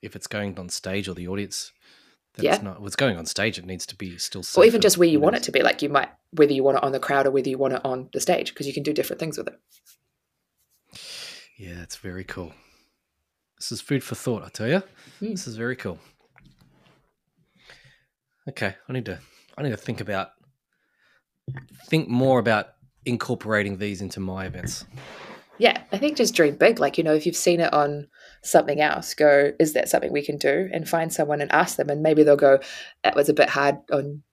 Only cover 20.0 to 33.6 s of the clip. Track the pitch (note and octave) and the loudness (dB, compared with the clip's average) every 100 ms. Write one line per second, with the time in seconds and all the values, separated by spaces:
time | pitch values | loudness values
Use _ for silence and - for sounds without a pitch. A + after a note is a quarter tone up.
20 | G2+ G2 F#2 _ _ _ _ _ _ _ | -6 -6 -6 _ _ _ _ _ _ _
21 | _ _ _ _ - C3+ - - - D#3+ | _ _ _ _ -14 -14 -14 -20 -2 -2
22 | D#3 B2 C3 B2+ A2+ G#2+ G2 _ _ _ | 0 0 4 4 2 0 -2 _ _ _
23 | - A#2+ - A#2 G#2+ G#2+ G2+ F#2+ G#2 F#2+ | -6 -6 -4 -6 -2 0 0 -4 -6 -6
24 | F#2+ - F#2+ F#2 F#2 F2+ - - - - | -10 -8 -8 -6 -8 -10 -10 -12 -16 -20
25 | - - - - _ - A3 - - G3 | -20 -18 -18 -20 _ 0 2 2 -4 -2
26 | C#4+ D4+ A#3 - D#3 D3 F3 A3+ C#3+ - | -2 0 0 4 2 6 4 4 0 0
27 | D#3 D#3 D#3 E3+ - E3+ E3 D3 D3 D3 | 2 2 0 0 0 2 2 2 0 -2
28 | C#3+ _ - - - F3 D3+ D3 D3+ - | -10 _ -20 -16 2 4 4 2 2 0
29 | - - D3+ C#3+ C#3+ - D#3+ D3+ - - | -6 2 6 6 4 2 2 2 0 0
30 | - C#3+ C#3+ D3 C#3+ D3 F#3+ F3 D#3+ E3 | 0 -4 -4 -2 0 0 -2 -6 -2 -2
31 | E3 - D3 D3 C#3+ - E3+ - C#3+ C#3+ | -2 -2 -2 0 0 2 2 -2 -4 0
32 | D#3 D#3 D3+ C#3+ C#3+ C3+ - - - - | 2 6 8 8 8 6 2 -16 -18 -2
33 | F#3 - C#3+ D3+ C#3 C#3+ | 0 2 2 4 2 4